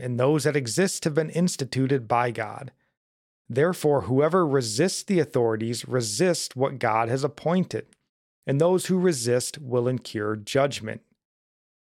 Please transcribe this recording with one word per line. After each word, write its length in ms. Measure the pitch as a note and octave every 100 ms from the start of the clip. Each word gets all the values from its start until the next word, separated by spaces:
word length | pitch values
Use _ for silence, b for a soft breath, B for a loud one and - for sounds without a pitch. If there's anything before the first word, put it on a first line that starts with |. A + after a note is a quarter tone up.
and 180 | B2+ A#2+
those 240 | C3 D#3
that 140 | C#3 C#3+
exist 480 | A#2+ A2 F#3+ -
have 100 | E3+
been 160 | D3 D#3
instituted 760 | D#3+ F3 - C#3 B2+ C3 C#3 A2
by 240 | A#2+ B2
God. 400 | A2 G#2+ - B2+ - _ _ _ _ _ _ -
Therefore, 540 | A#2+ E3 F3 D3+ C#3
whoever 420 | F#2+ C3 D#3 F#3
resists 600 | D#3+ C3+ A2+ G#2+ F3+ -
the 160 | - F#3
authorities 680 | C#3+ C3 A#2 A2 A2+ A#2 -
resists 720 | B2+ A2+ G#2 F#3 D#3+ - B2
what 240 | C3+ C3
God 280 | A#2 A2 A#2
has 140 | C3+
appointed, 640 | C#3 - D3+ F#3 F3 A2 - _ _ _ _ _ -
and 140 | C#3
those 260 | E3+ F#3 -
who 120 | F#3
resist 600 | F3+ C#3 A#2 B2 - D3
will 280 | C3+ B2 A#2+
incur 480 | B2+ - A2 G#2
judgment." 680 | A2 G#2 C#3 C#3 G#2 A2 A2 _ _ _ _ _ _ _ _